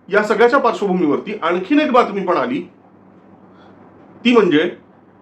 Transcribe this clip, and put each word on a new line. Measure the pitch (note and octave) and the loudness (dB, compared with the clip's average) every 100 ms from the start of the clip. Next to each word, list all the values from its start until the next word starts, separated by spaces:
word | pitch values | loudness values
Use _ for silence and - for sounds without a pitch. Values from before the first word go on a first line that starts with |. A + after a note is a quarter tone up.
| - | -4
या | G3 | -4
सगळ्याच्या | G#3+ G#3 A#3+ C#4 | -2 2 2 2
पार्श्वभूमीवरती | B3 - G3+ F3+ D3+ C3 - G#3 | 0 -2 -2 0 0 -2 -4 -6
आणखीन | D#3+ F#3 F#3 D4 | -4 -4 0 0
एक | C#4+ | 2
बातमी | A#3+ G#3 G3 | 2 0 -4
पण | F3+ E3 | -4 -2
आली, | A#2+ C#3 F3+ - _ _ - - - - - - - - - - - - | -2 -6 -10 -18 _ _ -20 -20 -20 -20 -20 -20 -20 -20 -20 -20 -20 -4
ती | A#3 | 2
म्हणजे | A#3+ F#3 D3 - - - _ _ _ | 4 4 2 0 -6 -18 _ _ _